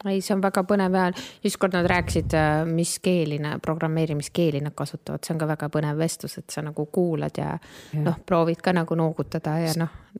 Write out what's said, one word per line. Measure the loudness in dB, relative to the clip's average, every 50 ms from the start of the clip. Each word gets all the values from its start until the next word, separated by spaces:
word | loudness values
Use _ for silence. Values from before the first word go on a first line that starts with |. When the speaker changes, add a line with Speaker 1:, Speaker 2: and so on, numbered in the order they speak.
| -4 -2
Speaker 1:
Ei, | -2 0
see | 0 0 0
on | 2
väga | 2 2 2 2 2
põnev | 2 2 2 4 4 4
ja | 4 2 2 0 -2 -8 -14 -10 -4 -4
ükskord | -4 -2 0 0 2 2
nad | 2 2
rääkisid, | 4 4 2 2 2 0 0 0 2 2
äh, | 4 4 4 4 2 2
mis | 0 0 0 0 0 -2 -2
keeli | 0 2 2 2 2 0 0 -2
na-, | -2 -4 -4 -4
programmeerimiskeeli | -2 -2 -2 0 0 0 2 2 0 0 0 -2 -4 -4 0 2 2 2 2 0
nad | -2 -4 -4
kasutavad. | -6 -8 -8 -8 -10 -10 -8 -8 -6 -4
See | -4 -2
on | -2
ka | 0
väga | -2 -2 -2 -2 -2
põnev | -2 0 0 0 0
vestlus, | 0 0 -2 -2 -4 -10 -12 -12 -12
et | -14 -10
sa | -8 -8 -8
nagu | -6 -4 -6 -6
kuulad | -2 0 0 2 2 0 -2 -2 -4 -4 -4
ja, | -4 -4 -4 -6 -8 -12 -20 -20 -14 -6
Speaker 2:
Jah. | -4 -2
Speaker 1:
noh, | 0 0 0 -2 -2
proovid | 0 2 2 4 2 0 0
ka | 0 2
nagu | 2 2 2 0 0
noogutada | 2 0 0 0 -2 -4 -4 -4 -4 -2 -2 0 0
ja | 0 0 0 0
noh, | -2 -4 -4 -10 -20 _ -2 4